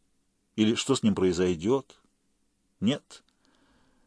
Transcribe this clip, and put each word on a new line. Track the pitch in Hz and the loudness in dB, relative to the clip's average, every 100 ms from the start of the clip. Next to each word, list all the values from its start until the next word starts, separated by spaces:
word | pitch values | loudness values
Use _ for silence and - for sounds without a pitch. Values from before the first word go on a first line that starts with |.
| _ _ _ _ _ | _ _ _ _ _
Или | - 107 | -2 0
что | 117 - 135 | 0 -2 0
с | |
ним | 110 | 0
произойдет? | 95 92 85 92 82 95 135 - - _ _ _ _ _ _ _ - | 2 0 2 0 0 -2 -2 -4 -20 _ _ _ _ _ _ _ -6
Нет. | - - - - _ _ _ _ _ _ _ _ | -4 -4 -8 -20 _ _ _ _ _ _ _ _